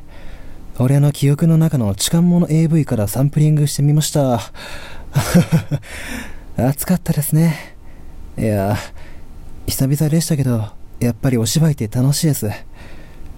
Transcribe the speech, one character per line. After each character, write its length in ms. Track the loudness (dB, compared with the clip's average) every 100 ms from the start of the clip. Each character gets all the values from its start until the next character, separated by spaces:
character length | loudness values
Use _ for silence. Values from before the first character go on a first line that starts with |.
| -16 -14 -12 -12 -12 -12 -10 -2
俺 200 | 2 4
の 120 | 4
記 180 | 4 2
憶 160 | 4 4
の 120 | 4
中 200 | 4 2
の 160 | 0
痴 160 | 0 0
漢 120 | 4
者 240 | 4 4 4
エ 160 | 4 4
ー 20 |
ブ 120 | 2
イ 60 | 2
か 100 | 0
ら 100 | 0
サ 140 | 0
ン 80 | 0
プ 100 | 4
リ 100 | 4
ン 40 |
グ 120 | 4 2
し 100 | 2
て 60 |
み 100 | 2
ま 80 | 4
し 80 | 2
た。 300 | 2 2 2 -2 -12 -12 -12 -12 -12 -4 -2 2 4 4 2 0 -4 -6 -12 -10 -10 -10 -12 -8 -2
<laughs> 0 |
熱 300 | 0 0 0
か 80 |
っ 60 | 0
た 120 | 0
で 100 | -2
す 120 | 2
ね。 420 | 4 4 2 -6 -16 -16 -16 -14 -14 -12 -4
い 40 |
や、 340 | 0 0 0 -2 -4 -12 -12 -14 -14 -14 -14 -10 -6
久 200 | -2 0
々 220 | 2 2
で 120 | 2
し 60 | 2
た 100 | 0
け 80 |
ど、 260 | 0 0 -2 -8 -14 -4
や 140 | -4
っ 20 |
ぱ 160 | 0 0
り 80 | 2
お 80 | 2
芝 240 | 2 2
居 20 |
っ 20 | 2
て 120 | -2
楽 240 | 0 2
し 100 | 2
い 40 | 0
で 60 |
す。 160 | 0 -2 -6 -10 -16 -16 -14 -14 -14 -14